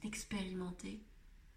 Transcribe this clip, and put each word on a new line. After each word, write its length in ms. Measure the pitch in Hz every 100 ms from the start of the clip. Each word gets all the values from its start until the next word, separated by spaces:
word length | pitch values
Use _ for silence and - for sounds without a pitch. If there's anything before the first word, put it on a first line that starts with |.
expérimentait 960 | 214 214 - 202 185 185 180 180 190 214 - - - - -